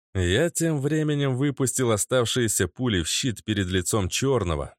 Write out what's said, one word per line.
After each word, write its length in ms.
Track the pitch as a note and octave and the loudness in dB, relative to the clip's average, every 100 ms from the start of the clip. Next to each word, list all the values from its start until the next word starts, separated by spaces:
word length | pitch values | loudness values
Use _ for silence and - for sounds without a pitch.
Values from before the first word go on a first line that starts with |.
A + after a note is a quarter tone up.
| _ | _
Я 360 | F#2+ F2 F#2 E3+ | -2 2 2 0
тем 300 | - E3 D3+ | 0 -2 0
временем 560 | C#3 D#3 D3+ C#3+ C#3 B2+ | -2 -2 0 0 -2 0
выпустил 560 | C#3+ C3+ C3 - B2 | -2 -2 -2 0 2
оставшиеся 760 | G#2+ - B2+ A#2 C3 A2+ - F#2 | 2 2 0 2 0 0 0 -2
пули 360 | - B2+ F#2+ | 0 0 0
в 60 | D#2+ | 0
щит 360 | - C3+ G#2 | -2 -2 -4
перед 240 | - G2+ F2+ | -4 -2 0
лицом 400 | F#2 - A2 F#2 | 0 0 0 0
чёрного, 640 | - C3+ B2 F2 D2+ C2+ | -2 0 0 0 -2 -4